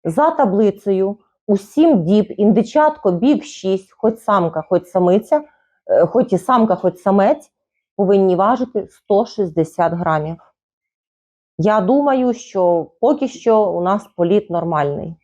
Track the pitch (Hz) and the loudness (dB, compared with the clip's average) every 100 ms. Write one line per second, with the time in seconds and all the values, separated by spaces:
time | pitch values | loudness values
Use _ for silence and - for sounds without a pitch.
0 | 170 165 311 330 240 202 214 196 202 190 | -4 0 0 0 0 2 0 -2 -4 -2
1 | 190 208 _ _ - 208 - - 330 233 | -2 -6 _ _ -4 -4 -2 2 4 4
2 | 160 214 220 - 208 208 - 302 302 302 | 2 0 0 0 2 2 0 2 0 0
3 | 202 175 247 294 - - 190 190 _ _ | -4 0 0 0 -4 -8 -4 -4 _ _
4 | 220 220 - 202 170 160 - 175 175 185 | -4 -2 -2 0 0 -4 -2 -2 -2 0
5 | 180 196 220 302 302 _ _ _ - 95 | 2 2 0 -4 -4 _ _ _ 0 2
6 | 165 226 - 180 - 254 220 180 185 180 | 2 0 0 -2 0 0 2 0 -2 -2
7 | 196 196 202 392 _ _ _ _ _ - | -2 2 2 0 _ _ _ _ _ -4
8 | 196 196 190 180 202 254 254 214 190 _ | 2 2 2 2 0 0 -4 -6 -8 _
9 | _ 202 226 - 185 156 160 - 170 170 | _ 0 0 -4 -4 -2 -4 -2 -2 -2
10 | 170 156 156 165 _ _ _ _ _ _ | -2 -2 -4 -12 _ _ _ _ _ _
11 | _ _ _ _ _ - 185 214 185 277 | _ _ _ _ _ -4 0 0 2 0
12 | 285 269 247 233 - 196 180 170 - _ | 0 0 -2 -4 -8 -2 0 0 -4 _
13 | 247 294 269 - 233 220 208 170 180 208 | -2 -2 -4 -4 0 2 0 -2 -2 -4
14 | - - 175 208 208 170 170 156 143 143 | -6 -4 0 0 -2 -6 -4 -2 -4 -6
15 | 160 165 | -12 -16